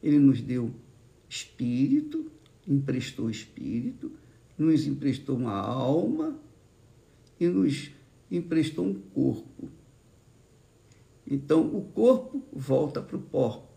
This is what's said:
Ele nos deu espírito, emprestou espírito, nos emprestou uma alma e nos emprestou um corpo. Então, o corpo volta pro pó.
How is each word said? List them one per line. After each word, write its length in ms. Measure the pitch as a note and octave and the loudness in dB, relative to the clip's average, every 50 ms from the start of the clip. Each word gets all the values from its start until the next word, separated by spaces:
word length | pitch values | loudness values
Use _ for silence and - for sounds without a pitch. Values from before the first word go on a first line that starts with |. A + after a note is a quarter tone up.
Ele 180 | - D#3 D3 D3 | 2 4 6 8
nos 220 | C#3+ C3+ B2+ A2+ | 8 8 6 4
deu 320 | A#2 B2 B2 B2 A#2+ A2+ - - - - - - _ - _ _ _ _ | 0 -4 -4 -2 -2 -4 -6 -10 -18 -20 -20 -20 _ -20 _ _ _ _
espírito, 1000 | - - - - _ - C3+ A#2+ B2 B2 C3+ - C4+ D4+ D4+ - - D#4+ D#4 - - - - - _ _ _ - | -12 -12 -12 -14 _ -6 -4 -2 2 2 2 4 4 2 0 0 -6 -6 -8 -8 -14 -20 -20 -20 _ _ _ 0
emprestou 600 | C#3 C#3 C3+ C#3 C3 C3 - - - - A2+ A2+ | 0 0 0 0 -4 -4 -4 -6 -8 -6 -6 -4
espírito, 800 | A2 - - - - - - - A2 A#2+ B2+ B3 C4+ - - - - - - - _ _ _ _ - - | -6 -6 -10 -16 -14 -10 -8 -6 -4 -4 -4 -6 -8 -8 -12 -14 -14 -14 -20 -20 _ _ _ _ -6 0
nos 280 | D3+ D#3+ D#3+ D3 C3 | 2 2 4 2 2
emprestou 520 | C#3+ C3+ C3+ D3+ C#3 C3 C3+ - - C3+ A#2+ | 0 -4 -2 -2 -2 -2 -2 -4 -4 -2 -2
uma 180 | B2+ A#2 G2+ | -2 -2 -2
alma 840 | G2 G2+ G#2 A#2+ C3 A#2+ B2+ C#3+ E3+ - - - D#4 D#4 D#4+ C#4+ - - - - - _ _ _ _ _ - - - _ _ _ _ _ - _ _ | -4 -4 -4 -4 -2 0 2 2 2 0 0 -2 -2 -2 -4 -6 -8 -16 -20 -20 -20 _ _ _ _ _ -20 -20 -20 _ _ _ _ _ -20 _ _
e 80 | F3 F3 | 0 2
nos 440 | F3+ F#3+ - D#3+ C3+ - - - - - - _ _ _ _ _ | 2 2 2 2 0 -2 -8 -14 -18 -20 -20 _ _ _ _ _
emprestou 560 | F3+ F3 E3 E3+ D#3+ D#3+ D3 - - - F3+ | -4 -4 -4 0 0 0 0 0 -2 -2 -2
um 80 | G3 G3 | -2 -2
corpo. 760 | - - - - - C3 C3+ B2+ - - - - - - - - - - - _ _ _ _ _ _ _ _ _ _ _ _ _ _ _ _ _ _ _ _ - _ _ _ _ _ _ | -4 -10 -8 -2 0 0 0 0 -2 -10 -18 -18 -16 -16 -16 -16 -20 -20 -20 _ _ _ _ _ _ _ _ _ _ _ _ _ _ _ _ _ _ _ _ -20 _ _ _ _ _ _
Então, 400 | - C#3+ C#3 - - D#3 D#3+ E3+ - - | -4 -4 -4 2 4 4 4 4 2 0
o 60 | G3+ | -4
corpo 600 | - - - G3 A3 B3 C4 B3 - - - C#4 - - | -6 -6 0 4 6 6 6 6 2 -6 -10 -10 -10 -10
volta 500 | - D3 C3 C3+ C3+ C3+ D#3 C#3+ - - | -12 -12 -2 0 2 2 2 0 -4 -8
pro 180 | - - - - | -10 -8 -10 -10
pó. 500 | - - - C3+ C3 A#2 A2 - - - - | -10 -4 -2 0 0 0 -2 -6 -16 -20 -20